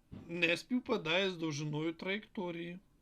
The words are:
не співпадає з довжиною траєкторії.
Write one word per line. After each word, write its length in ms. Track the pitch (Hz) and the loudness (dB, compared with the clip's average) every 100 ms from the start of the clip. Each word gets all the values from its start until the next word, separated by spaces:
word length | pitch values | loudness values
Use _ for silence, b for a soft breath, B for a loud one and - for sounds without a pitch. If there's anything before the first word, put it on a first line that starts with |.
| _ - - | _ -16 -8
не 280 | 170 170 170 | 2 4 2
співпадає 760 | - 247 - 214 156 175 196 | 2 -2 2 0 4 4 4
з 60 | 175 | 2
довжиною 560 | 165 143 151 147 160 | -2 0 -2 0 -2
траєкторії. 840 | 165 185 202 - - 180 170 170 180 - _ | -2 -2 -2 -4 -6 -4 -4 -6 -10 -14 _